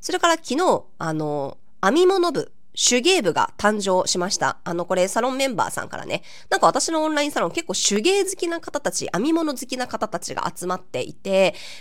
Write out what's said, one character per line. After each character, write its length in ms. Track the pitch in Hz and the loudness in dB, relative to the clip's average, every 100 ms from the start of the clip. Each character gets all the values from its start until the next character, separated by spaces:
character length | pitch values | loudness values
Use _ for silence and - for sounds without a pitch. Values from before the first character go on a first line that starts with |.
そ 100 | - | -6
れ 80 | 349 | 2
か 80 | 339 | 2
ら 80 | |
昨 220 | 330 - 254 | 2 0 2
日、 260 | 359 196 - - | 4 2 -2 -6
あ 140 | 165 | -4
の、 440 | 156 151 147 135 - - - | -2 -2 -2 -4 -8 -16 0
編 140 | 190 | 2
み 120 | 294 370 | 6 6
物 260 | 381 349 | 6 2
部、 200 | 269 - - - - | 0 -6 -10 -14 0
手 200 | - 247 | 2 4
芸 220 | 277 370 | 4 4
部 100 | 190 | 2
が 200 | 139 - - | 0 -2 2
誕 220 | 208 214 | 2 2
生 260 | 196 185 - | 2 2 2
し 120 | 185 | 0
ま 120 | 180 | -2
し 80 | - | 0
た。 200 | 139 - | -2 -2
あ 100 | - | -6
の、 140 | 175 175 | -4 0
こ 80 | |
れ 140 | 185 190 | 2 2
サ 120 | 220 | 2
ロ 100 | 247 | 0
ン 60 | 262 | 0
メ 100 | 269 | 0
ン 100 | 190 | 0
バ 140 | 104 | -2
ー 20 | |
さ 100 | - | -4
ん 60 | - | -8
か 80 | - | -10
ら 100 | - | -6
ね、 160 | 160 - - - | -6 -6 -16 -4
な 100 | 381 | 4
ん 20 | |
か 60 | - | 4
私 240 | 320 - | 4 0
の 120 | 320 | 0
オ 60 | 311 | 2
ン 60 | |
ラ 80 | 302 | 0
イ 40 | 294 | 0
ン 60 | |
サ 80 | 277 | 0
ロ 80 | 175 | -2
ン 20 | |
結 160 | 240 - | -2 -4
構 80 | |
手 260 | 185 - 208 | -2 0 2
芸 240 | 269 392 | 4 2
好 60 | 370 | 0
き 160 | 392 339 | -2 -4
な 140 | 339 | -4
方 200 | - 285 | -6 -4
た 120 | 190 | -4
ち、 160 | - - | -4 -4
編 100 | 175 | -2
み 80 | 277 | 0
物 200 | 330 311 | 2 0
好 40 | 254 | -4
き 180 | 254 254 | -6 -4
な 120 | 247 | -4
方 180 | - 214 | -4 -4
た 140 | 226 | -4
ち 120 | - - | -6 -4
が 140 | - | -6
集 120 | - 180 | -6 -6
ま 100 | 180 | -6
っ 60 | |
て 200 | - 127 | -6 -6
い 100 | - | -6
て、 440 | - 196 190 185 - - - | -8 0 4 4 2 -14 -16